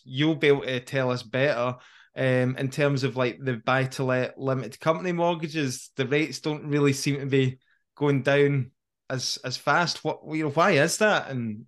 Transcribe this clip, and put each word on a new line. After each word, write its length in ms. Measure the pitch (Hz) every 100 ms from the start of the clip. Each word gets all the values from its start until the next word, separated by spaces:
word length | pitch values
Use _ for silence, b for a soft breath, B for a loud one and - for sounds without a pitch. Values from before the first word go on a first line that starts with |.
You'll 320 | - 131 156
be 140 | 151 151
able 140 | 139
to 180 | 120 127
tell 300 | - 139 127
us 120 | 123
better, 540 | 104 131 143 120 123 123 b b b -
um, 380 | 131 127 127 127
in 140 | 135
terms 340 | 151 143 139
of, 100 | 131
like, 220 | 127 127 -
the 200 | 131 117
buy-to-let 800 | 135 131 131 - 131 127 127 -
limited 420 | 131 127 113 -
company 320 | 160 170 180
mortgages. 800 | 175 170 170 160 156 139 123 - -
The 100 | 123
rates 340 | 147 156 127
don't 260 | 156 151 147
really 240 | 147 143
seem 260 | 135 147 139
to 60 | 143
be 320 | 135 131 127 _ _ _
going 280 | - 147 139
down 480 | 139 143 143 143 131 _ _ _ -
as, 280 | 131 - -
as 140 | 131 123
fast. 440 | - 151 170 -
What, 180 | 156 - -
you 140 | 156
know, 60 | 151
why 200 | 143 185
is 260 | 147 165 -
that, 320 | 214 165 -
and 340 | 135 113 107